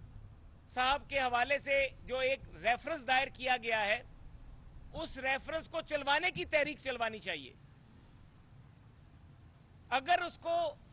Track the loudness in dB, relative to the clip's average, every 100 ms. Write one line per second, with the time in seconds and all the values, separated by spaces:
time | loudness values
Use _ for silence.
0 | -16 -16 -16 -18 -20 -20 -8 2 4 4
1 | 2 2 4 4 4 2 4 2 2 -2
2 | -4 0 2 0 -4 -2 2 2 0 -4
3 | 4 4 4 -2 0 0 2 2 2 0
4 | -2 -16 -16 -16 -16 -16 -16 -16 -12 -8
5 | -8 -4 -2 -2 -2 -6 -4 -8 -4 -2
6 | 2 4 2 -2 0 2 2 -2 -6 -2
7 | -2 -4 -6 -6 -8 -18 -20 -20 -20 -20
8 | -20 -20 -20 -20 -20 -20 -20 -20 -20 -20
9 | -20 -20 -20 -20 -20 -20 -20 -20 -2 -2
10 | 4 4 2 -4 0 0 0 -4 -6